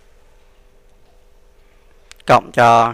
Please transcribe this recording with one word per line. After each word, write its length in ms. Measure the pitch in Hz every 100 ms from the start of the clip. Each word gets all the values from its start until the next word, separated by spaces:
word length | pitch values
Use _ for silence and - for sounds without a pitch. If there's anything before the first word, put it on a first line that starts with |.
| _ _ _ _ _ _ _ _ _ _ _ _ _ _ _ _ _ _ _ _ _ - -
cộng 260 | 123 -
cho 420 | - 117 117 117